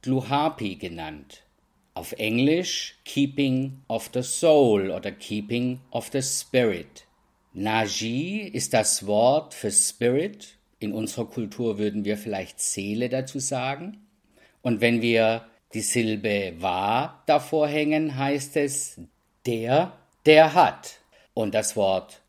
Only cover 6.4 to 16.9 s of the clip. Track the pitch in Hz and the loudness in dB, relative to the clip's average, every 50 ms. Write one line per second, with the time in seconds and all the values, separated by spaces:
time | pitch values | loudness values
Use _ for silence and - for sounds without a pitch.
6.4 | - - - 131 123 110 95 85 80 - - - - _ _ _ _ _ _ _ | -6 -2 2 2 2 2 2 -2 -6 -12 -18 -20 -20 _ _ _ _ _ _ _
7.4 | _ _ - 92 101 107 110 113 110 101 - - 110 113 120 131 160 180 202 220 | _ _ -10 -6 -4 0 0 0 0 0 -2 -4 -4 -4 -4 -4 -4 -4 -6 -8
8.4 | 208 175 - 120 - - - 113 107 - - - 98 101 104 104 117 123 139 156 | -8 -8 -8 -6 -4 0 2 2 2 2 0 -2 -2 0 2 4 6 6 4 4
9.4 | 156 - - - - 107 95 104 - - - - 120 120 127 143 165 208 208 - | 0 -4 -8 -8 -6 -2 0 0 0 0 -2 -2 0 0 2 2 0 -2 -6 -10
10.4 | - - - _ _ _ _ - 113 107 - 110 110 110 - 127 113 - - 131 | -20 -20 -20 _ _ _ _ -10 -8 -6 -6 -4 -6 -6 -4 -6 -6 -6 -6 -8
11.4 | 113 101 - - 120 113 104 101 107 104 101 107 101 101 104 104 104 113 101 95 | -8 -6 -6 -4 -4 -4 -2 -2 -2 -2 -2 -2 -2 -2 -4 -4 -4 -6 -6 -6
12.4 | 92 - - - - - - 104 98 101 107 113 123 120 127 131 135 135 - 139 | -6 -8 -10 -8 -6 -6 -4 -4 -4 -4 -4 -4 -4 -2 -2 -4 -4 -6 -8 -8
13.4 | 127 - 139 127 127 135 139 147 175 196 208 - _ _ _ _ _ _ _ _ | -6 -4 -4 -4 -4 -4 -4 -6 -8 -12 -14 -16 _ _ _ _ _ _ _ _
14.4 | _ _ _ _ - 120 117 101 120 117 117 117 113 117 113 113 110 110 113 117 | _ _ _ _ -2 -2 0 2 4 4 4 4 2 4 4 4 4 4 2 0
15.4 | - - _ _ _ _ - 113 104 - - 123 113 110 110 104 101 110 104 101 | -4 -10 _ _ _ _ -10 -6 -4 -2 0 0 0 0 0 -2 -2 0 0 0
16.4 | 98 92 85 82 90 95 90 92 98 104 | -2 -4 -6 -4 -4 -2 -2 0 0 0